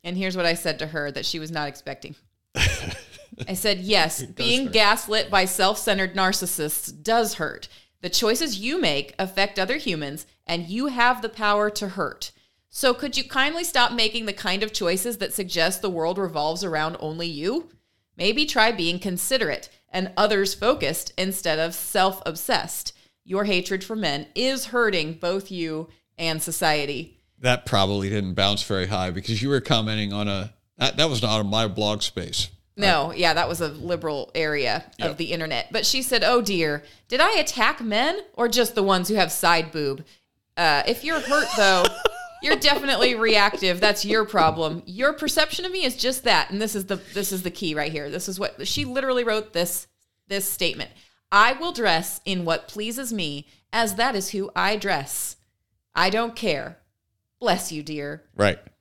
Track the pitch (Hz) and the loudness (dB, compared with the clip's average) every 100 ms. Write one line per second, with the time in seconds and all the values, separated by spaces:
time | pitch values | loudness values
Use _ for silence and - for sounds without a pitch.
0 | 175 185 190 185 170 165 175 160 156 156 | -4 -4 -2 0 0 0 -2 -4 -6 -4
1 | 143 143 - 165 156 160 147 139 - 135 | -4 -4 -6 -6 -6 -6 -6 -8 -14 -14
2 | - - _ _ _ - - - - - | -14 -18 _ _ _ 0 0 0 -8 -10
3 | - - - - - 185 214 190 185 202 | -14 -20 -10 -8 -6 -2 0 0 2 4
4 | 160 - 127 - 233 247 262 220 208 214 | 4 0 -10 -4 0 0 2 4 6 4
5 | - 214 - 196 185 190 190 214 - 196 | 0 -2 2 2 2 2 2 2 0 0
6 | 190 185 185 196 180 - 151 - - 143 | 0 2 2 2 -2 -2 -2 -4 -6 -8
7 | 151 226 220 - 156 - - - _ _ | 0 2 2 -2 -6 -6 -16 -20 _ _
8 | 180 - 220 240 320 196 226 349 208 143 | -2 2 2 2 -2 -4 -4 0 0 0
9 | 147 - 190 190 202 202 190 285 - 160 | -4 -6 -4 0 0 0 -2 -2 -4 -4
10 | 143 156 - _ - 170 165 214 277 247 | -6 -10 -14 _ -6 -6 -4 -4 -2 4
11 | 240 240 220 220 208 208 208 208 202 185 | 4 4 -4 -2 0 2 2 -2 -6 -4
12 | 156 - - _ _ _ _ - 262 247 | -6 -6 -14 _ _ _ _ 0 0 0
13 | 285 262 262 262 277 330 339 254 240 240 | -2 -4 -2 0 0 0 -2 2 2 4
14 | 220 233 214 202 190 196 214 - 175 185 | 0 0 -6 -4 -2 -2 -2 0 0 0
15 | 240 208 196 - 180 165 165 185 202 170 | -2 -4 -6 -4 -4 2 0 0 -4 0
16 | 160 185 190 156 151 170 190 156 156 170 | -2 -2 -2 -2 -2 -2 -4 -2 -2 -4
17 | 156 160 170 147 170 294 330 _ _ _ | -8 -6 -8 -4 -2 -4 -6 _ _ _
18 | _ - 185 220 302 247 220 220 170 180 | _ -2 0 2 0 4 4 4 -2 -2
19 | 202 175 - 262 180 - - _ _ 185 | -4 -4 0 2 2 -2 -8 _ _ -4
20 | 185 185 208 208 196 - 220 - 143 165 | -2 2 4 4 2 2 2 2 0 -2
21 | - - 190 185 170 156 165 175 - 196 | -6 -4 -2 -2 0 0 0 -4 -2 2
22 | 190 190 - 165 - 214 - - - _ | 2 2 -6 -6 0 0 0 -8 -10 _
23 | _ _ - 190 208 185 180 190 190 220 | _ _ -6 -2 2 0 0 -6 -4 -4
24 | 175 139 - - 262 269 - 240 226 190 | -2 -4 -6 -2 0 -2 -2 0 2 0
25 | 156 160 175 196 190 180 160 156 165 _ | -2 -4 -2 -2 -4 -6 -4 -4 -8 _
26 | _ - 165 160 170 160 165 151 143 135 | _ -6 -4 -2 -4 0 2 2 0 -6
27 | 165 _ _ _ 127 123 - 104 98 101 | -8 _ _ _ 2 2 2 4 4 2
28 | 98 107 95 90 98 104 - 98 92 98 | 0 -2 -2 2 2 2 0 -2 0 -2
29 | 92 90 95 113 135 139 - 120 107 107 | -2 -4 -4 -4 0 0 2 0 0 -2
30 | 104 101 104 98 101 _ _ _ 135 139 | -2 -2 -2 -4 -6 _ _ _ -2 2
31 | 160 123 110 110 101 110 110 92 104 104 | 0 2 0 0 2 0 0 0 -2 -2
32 | - - 87 - - - _ - 202 165 | -4 -6 -6 -6 -6 -10 _ 0 2 2
33 | 160 160 170 160 143 170 160 143 170 175 | 0 2 2 2 0 -2 -4 -6 -6 -4
34 | 160 147 - - 156 147 123 110 - - | -2 -4 -4 -2 -2 0 0 -2 -6 -6
35 | 170 151 165 165 160 123 - 220 - 262 | -6 -4 -6 -4 -2 -4 -2 -2 0 0
36 | 254 240 185 240 196 185 160 147 - - | 0 2 4 4 2 0 0 -2 -8 -20
37 | _ - - 415 - 247 226 302 233 208 | _ 2 4 4 0 2 0 0 -2 2
38 | 285 392 - - 240 226 233 226 196 185 | 2 0 -8 -2 0 2 2 2 4 2
39 | 180 214 165 - 175 170 160 160 147 139 | 2 2 2 2 4 4 2 -2 -2 -4
40 | - _ _ _ _ - 165 143 - 240 | -10 _ _ _ _ 2 4 4 2 -2
41 | 294 320 240 294 - 220 196 185 175 - | -2 -2 2 2 2 4 6 6 4 2
42 | - - - - 294 311 294 285 277 220 | -4 -4 -14 -6 0 4 4 4 2 4
43 | 247 233 226 214 202 - 190 175 208 202 | 4 4 4 6 4 2 0 4 2 2
44 | 202 214 214 196 160 160 156 165 - 185 | 0 0 2 4 4 4 -2 -4 -10 0
45 | 269 311 302 - 311 - 370 370 277 247 | 0 0 -2 0 0 -2 -6 -2 -2 0
46 | 240 262 226 175 - 196 214 208 190 190 | -2 0 4 4 4 -2 -4 -4 -4 -6
47 | - 196 196 185 180 - 175 151 147 160 | -6 -6 -4 -4 -6 -4 -4 -2 -2 -4
48 | 147 156 185 185 208 - 202 - 277 254 | -6 -6 -8 -4 -6 -4 -4 -4 -2 -2
49 | 269 254 233 214 214 170 175 - - _ | 0 0 0 -2 -2 -2 -2 -4 -10 _
50 | _ _ _ 196 190 - 170 - - - | _ _ _ -4 -4 -2 -2 -2 -12 -14
51 | _ _ _ 202 226 269 339 269 214 165 | _ _ _ 6 6 4 -6 0 2 2
52 | 185 - - 185 165 160 - 208 220 233 | 0 -8 -4 -2 0 -2 -4 -8 -6 -6
53 | 254 220 160 143 - _ _ 226 220 196 | -6 -4 -4 -6 -12 _ _ 0 0 0
54 | 247 214 190 196 196 180 185 214 202 160 | 0 0 -4 -4 -4 0 0 0 0 -2
55 | 139 - - - _ _ _ _ _ - | -2 -6 -6 -10 _ _ _ _ _ 0
56 | 185 214 233 233 214 143 127 - _ _ | 2 2 -2 -4 -2 -2 -6 -14 _ _
57 | _ _ _ _ 240 185 - 156 151 151 | _ _ _ _ 0 0 -2 -8 -8 -8
58 | 143 156 _ - 101 - - _ | -8 -10 _ 2 2 2 -10 _